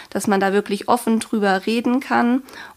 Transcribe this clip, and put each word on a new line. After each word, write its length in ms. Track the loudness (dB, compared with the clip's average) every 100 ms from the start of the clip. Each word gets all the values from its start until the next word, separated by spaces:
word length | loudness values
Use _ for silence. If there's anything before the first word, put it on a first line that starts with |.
| -10
dass 180 | -4 0
man 140 | 2
da 100 | 2
wirklich 380 | 0 0 -2 0
offen 320 | 0 2 -2
drüber 440 | 0 0 2 0 0
reden 360 | 0 0 0
kann 420 | 0 0 2 0 -2 -16 -20